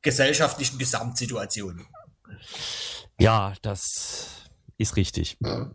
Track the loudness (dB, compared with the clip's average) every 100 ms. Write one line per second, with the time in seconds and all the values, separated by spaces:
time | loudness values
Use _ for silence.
0 | 2 4 4 6 2 2 -4 -2 -2 0
1 | 0 -2 -2 -4 -4 -4 -4 -10 -16 -20
2 | -20 _ -20 -20 -14 -10 -8 -8 -8 -10
3 | -16 4 6 6 2 -4 -6 -4 -2 -2
4 | -4 -6 -10 -16 -20 _ -20 -2 0 2
5 | 2 0 -4 -2 -4 -2 -6